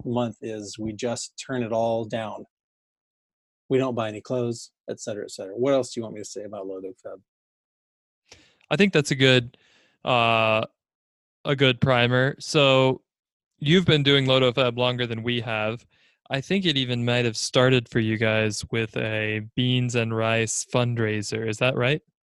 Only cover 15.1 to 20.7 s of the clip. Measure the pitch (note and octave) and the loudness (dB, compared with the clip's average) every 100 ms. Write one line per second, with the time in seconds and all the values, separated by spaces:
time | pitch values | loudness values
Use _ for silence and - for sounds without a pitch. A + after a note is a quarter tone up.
15.1 | A2+ A2+ A#2+ A2+ A2 G#2+ A#2 - _ _ | -4 -4 -4 -4 -4 -4 -6 -12 _ _
16.1 | _ _ C3+ - G3 F#3 C#3 B2+ B2 A#2+ | _ _ -8 -2 -2 0 0 0 -2 0
17.1 | B2 A#2+ G#2+ - C3+ B2+ B2+ A#2 A#2+ A2 | 0 0 -2 0 4 6 4 2 0 0
18.1 | A2 A2 A2 A2 G#2 - A#2 A2 B2 A2+ | 0 2 2 0 -2 -4 -4 -4 -4 -4
19.1 | G#2+ G#2+ G#2+ A2 - B2 B2+ B2 A#2+ A2+ | -2 -4 -4 -6 -2 0 0 0 0 -2
20.1 | A2+ A2+ A2+ A2 - - | 0 0 0 0 -4 -2